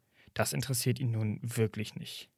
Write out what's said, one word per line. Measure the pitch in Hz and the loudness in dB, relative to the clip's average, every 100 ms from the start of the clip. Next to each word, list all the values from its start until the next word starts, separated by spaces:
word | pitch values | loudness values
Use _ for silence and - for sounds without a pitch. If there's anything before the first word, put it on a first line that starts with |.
| _ _ - | _ _ -10
Das | - 117 | 0 2
interessiert | 143 135 123 127 120 | 2 0 0 2 2
ihn | 123 | 2
nun | 110 110 - | 2 0 0
wirklich | 120 113 110 107 107 - | -2 2 0 0 -6 -8
nicht. | - - - | -10 -12 -16